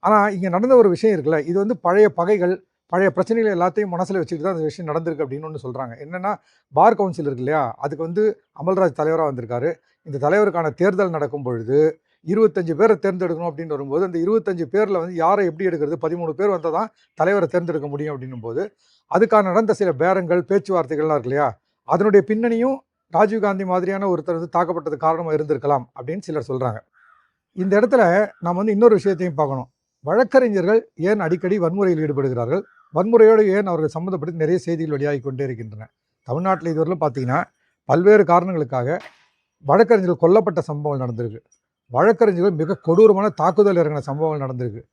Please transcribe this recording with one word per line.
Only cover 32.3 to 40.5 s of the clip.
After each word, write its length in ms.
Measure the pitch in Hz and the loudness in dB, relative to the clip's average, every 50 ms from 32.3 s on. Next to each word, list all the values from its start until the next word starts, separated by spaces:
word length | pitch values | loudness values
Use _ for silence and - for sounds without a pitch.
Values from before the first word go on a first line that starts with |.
| 127 120 117 117 151 196 190 _ _ _ _ _ - | -2 -4 -4 -2 -4 -6 -6 _ _ _ _ _ -4
வன்முறையோடு 520 | 156 185 220 233 226 220 220 226 220 214 | -2 0 2 6 8 8 8 8 6 4
ஏன் 200 | 202 185 202 208 | 4 2 0 0
அவர்கள் 280 | 190 175 160 156 147 - | -2 -2 -2 -2 -4 -4
சம்மந்தப்பட்டு 480 | 160 175 190 190 170 139 160 165 170 | -6 -6 -6 -6 -6 -6 -8 -4 -2
நிறைய 160 | 156 151 180 180 | 0 0 0 -2
செய்திகள் 360 | - 165 170 156 160 156 147 | -2 -4 -6 -4 -4 -4 -4
வெளியாகி 240 | 135 143 147 143 139 | -2 -2 -2 -4 -4
கொண்டே 240 | 120 139 131 127 143 | -6 -8 -6 -6 -6
இருக்கின்றன. 440 | 131 127 110 117 110 104 104 110 _ _ _ _ _ _ _ _ - | -6 -6 -10 -12 -14 -14 -16 -18 _ _ _ _ _ _ _ _ -6
தமிழ்நாட்டில் 420 | 123 156 180 190 190 170 156 170 | -6 -2 0 0 -2 0 -2 -4
இதுவரையிலும் 320 | 160 151 160 156 185 151 | 0 0 0 -2 0 -2
பார்த்தீங்கன்னா, 380 | 156 151 117 135 127 123 127 - - _ _ _ _ _ _ _ _ - | -2 -2 -2 -2 -4 -2 -2 -2 -2 _ _ _ _ _ _ _ _ 2
பல்வேறு 360 | 135 160 180 202 214 208 196 | 2 4 6 8 8 8 6
காரணங்களுக்காக 760 | - 175 175 175 190 185 160 143 120 135 127 120 127 165 190 - - _ _ _ _ _ _ _ _ _ _ _ | 6 4 4 4 2 -4 -4 -4 -2 -2 -4 -2 -2 -4 -6 -6 -14 _ _ _ _ _ _ _ _ _ _ _
வழக்கறிஞர்கள் 580 | 143 - 196 226 - 233 202 185 175 175 - | 2 4 4 6 6 4 2 2 0 0 2
கொல்லப்பட்ட 380 | - 170 190 220 196 214 | 4 4 6 4 4 2